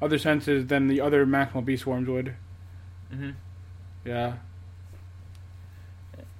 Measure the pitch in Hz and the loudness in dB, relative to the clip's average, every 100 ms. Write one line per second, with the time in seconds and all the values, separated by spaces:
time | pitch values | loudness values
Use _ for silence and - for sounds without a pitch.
0 | 151 151 156 147 - 139 127 139 135 135 | 2 4 4 4 6 4 4 4 6 4
1 | 147 147 135 139 135 131 123 127 135 127 | 6 6 8 6 4 0 0 0 0 0
2 | 127 127 131 123 - - - - - - | 0 -2 -2 -8 -14 -16 -16 -16 -16 -16
3 | - 131 139 - - - - - - - | -12 -8 -8 -10 -14 -16 -16 -16 -16 -12
4 | 123 120 120 120 - - - - - - | -4 -2 -2 -4 -12 -16 -16 -18 -16 -16
5 | - - - - - - - - - - | -16 -18 -18 -16 -16 -18 -18 -18 -18 -18
6 | - - - | -16 -16 -16